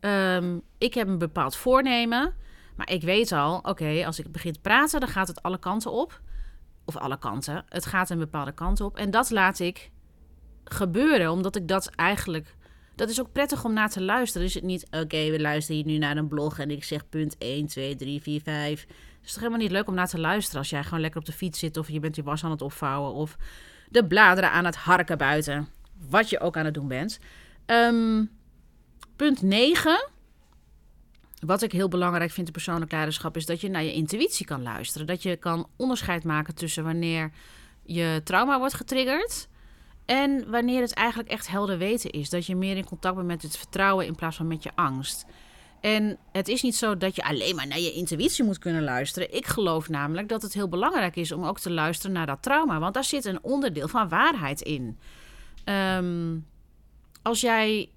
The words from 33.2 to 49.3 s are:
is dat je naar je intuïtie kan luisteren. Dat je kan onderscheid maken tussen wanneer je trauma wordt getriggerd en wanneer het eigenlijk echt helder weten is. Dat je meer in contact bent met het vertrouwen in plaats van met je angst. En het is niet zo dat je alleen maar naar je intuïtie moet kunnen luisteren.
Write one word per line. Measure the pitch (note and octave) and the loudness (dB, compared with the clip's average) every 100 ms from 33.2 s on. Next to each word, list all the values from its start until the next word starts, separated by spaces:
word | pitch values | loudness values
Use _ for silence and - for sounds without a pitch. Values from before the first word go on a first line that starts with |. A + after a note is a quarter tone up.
| E3 D#3+ | -4 -6
is | D#3 | -4
dat | E3 | -4
je | G3+ | -2
naar | F#3 | -2
je | D#3 | -2
intuïtie | - D#3 G#3 F4 - - | -2 -2 0 0 0 -4
kan | C#3 | -6
luisteren. | A#2+ A2 - - D#3 | -6 -6 -8 -8 -4
Dat | F3+ | -4
je | F#3+ F3 | -2 -4
kan | - E3 - - | -2 -2 -4 -4
onderscheid | C4 B3 - F3 | -2 -2 -2 -2
maken | E3 D3+ D#3 | 0 -2 -2
tussen | D#3 E3 D#3+ | -6 -6 -4
wanneer | D#3+ E3 E3+ E3 D#3 D#3 - - - - | -2 -2 0 -2 -4 -8 -20 -20 -20 -20
je | - E3+ E3 D#3+ | -8 -2 0 0
trauma | D#3 F#3 B3 C#4 | 2 2 4 4
wordt | C4 | 2
getriggerd | - - C4 B3+ D4 A#4 - - - - - - - | -4 -2 0 2 0 -2 -6 -12 -20 -20 -20 -20 -20
en | - B3+ C#4 C#4 A3 | 0 2 4 2 0
wanneer | A#3 A#3+ B3+ | 0 2 2
het | A#3+ | 0
eigenlijk | - A3+ A3+ A#3 | 2 0 0 -4
echt | A3 - | -6 -4
helder | F#3 G3+ F#3 | -2 0 0
weten | F#3 A#3 - | 0 -2 -4
is. | D3+ D3 | -6 -4
Dat | F3+ E3+ | -4 -2
je | F#3 | -2
meer | F#3+ F#3+ | -2 -2
in | |
contact | F#3+ F3+ F#3 | -6 -6 -4
bent | F#3 F3+ | -2 -4
met | E3+ | -4
het | D3+ - | -6 -10
vertrouwen | - - G3 G3 F3+ | -8 2 4 4 2
in | |
plaats | E3 E3 D#3+ | -4 -6 -4
van | E3 | -4
met | D#3+ | -4
je | - | -6
angst. | - D#3+ C3 C3+ - - - - - - - | 0 0 0 -6 -8 -10 -20 -20 -20 -20 -6
En | G#3+ G#3+ G#3+ G3 - | 0 2 2 -2 -6
het | F#3+ G3 | -4 0
is | B3 | 0
niet | C4 A3+ | 2 0
zo | A3+ G3 | 0 0
dat | F#3+ - | 0 -2
je | |
alleen | - D3 A2+ F3 | -2 -2 0 -2
maar | C#3 | -4
naar | C#3 | -2
je | E3+ | -2
intuïtie | - F3 D#3+ A3+ - | -2 -4 0 0 2
moet | A#3 F#3 | 0 0
kunnen | - E3 | -2 0
luisteren. | D3+ B2 C3+ - F#3 | 0 0 -2 -4 -4